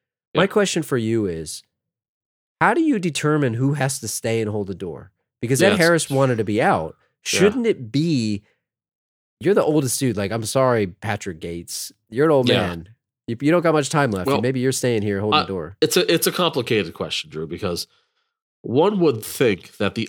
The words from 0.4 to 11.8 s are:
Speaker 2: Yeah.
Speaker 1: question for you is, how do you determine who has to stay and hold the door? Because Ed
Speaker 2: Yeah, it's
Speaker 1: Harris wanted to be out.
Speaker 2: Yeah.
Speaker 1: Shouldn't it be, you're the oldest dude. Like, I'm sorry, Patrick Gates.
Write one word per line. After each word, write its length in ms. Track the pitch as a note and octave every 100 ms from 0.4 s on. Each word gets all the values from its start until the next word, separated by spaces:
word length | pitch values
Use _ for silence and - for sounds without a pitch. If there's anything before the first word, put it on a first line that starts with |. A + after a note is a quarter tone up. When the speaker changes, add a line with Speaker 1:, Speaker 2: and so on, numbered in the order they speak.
Speaker 2:
Yeah. 40 | G3
Speaker 1:
question 340 | G#3+ G3 F3+
for 160 | D3+ C3
you 260 | A2 A2+ G2+
is, 360 | E2 D#2 - - _ _ _ _ _ _ _ _ -
how 140 | E3+
do 80 | F4
you 160 | D#4+ A#3
determine 560 | F3 C#3 D3+ D3+ C3+
who 180 | A2+ C3+
has 240 | D3 C3+ -
to 80 | A2
stay 320 | - A#2+ A2+
and 80 | G#2+
hold 160 | G#2 G2
the 80 |
door? 380 | F2 F#2 C#2+ - _ _ _
Because 220 | A#2 C3
Ed 60 | F#3
Speaker 2:
Yeah, 40 |
it's 60 | G3+
Speaker 1:
Harris 280 | E3+ E3+ -
wanted 260 | C3+ C3+ A2+
to 60 |
be 160 | G#2+ G#2+
out. 360 | E3 B2+ D#2+ - _ _ -
Speaker 2:
Yeah. 60 | -
Speaker 1:
Shouldn't 260 | G3 B3 A#3
it 240 | F#3 A#2
be, 520 | B2 E3 C#3+ A2 G2+ - _ _ _ _ _ _ _ _ _
you're 140 | C#3+
the 80 | G3+
oldest 340 | - D#3 C3+ -
dude. 180 | C3 G#2
Like, 140 | G2
I'm 120 | A2+
sorry, 440 | A2 C3+ C3 A#2+ G2
Patrick 520 | E2+ G#2 G#2 - E2
Gates. 520 | F2 E2+ - -